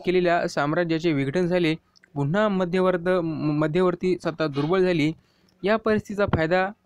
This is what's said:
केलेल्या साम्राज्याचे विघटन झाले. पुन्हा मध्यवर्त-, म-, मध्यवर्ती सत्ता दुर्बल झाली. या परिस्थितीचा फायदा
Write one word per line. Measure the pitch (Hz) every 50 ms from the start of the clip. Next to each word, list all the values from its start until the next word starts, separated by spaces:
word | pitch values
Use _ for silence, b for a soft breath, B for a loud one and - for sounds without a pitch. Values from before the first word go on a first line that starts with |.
| -
केलेल्या | 180 180 180 180 170 170 175 -
साम्राज्याचे | 175 - 165 143 147 156 175 175 165 160 160 160 170 151
विघटन | 139 139 139 139 180 180
झाले. | 170 180 180 175 156 160 - _ _ _ _ _ _ -
पुन्हा | 143 143 139 170 208 220
मध्यवर्त-, | 214 196 185 190 170 175 185 185 185 180 175 170 185
म-, | 185 180 165 165 156 131 143 156 147 147
मध्यवर्ती | 156 156 151 185 185 180 180 - 190 185 180 - -
सत्ता | 165 156 - 156
दुर्बल | 151 135 143 147 156 180 190
झाली. | 180 180 175 156 143 160 160 b b b b b b b b _ -
या | 196 220
परिस्थितीचा | 220 - 226 214 208 - - 202 196 202
फायदा | 190 - 170 160 160 180 185 185 196 214 - _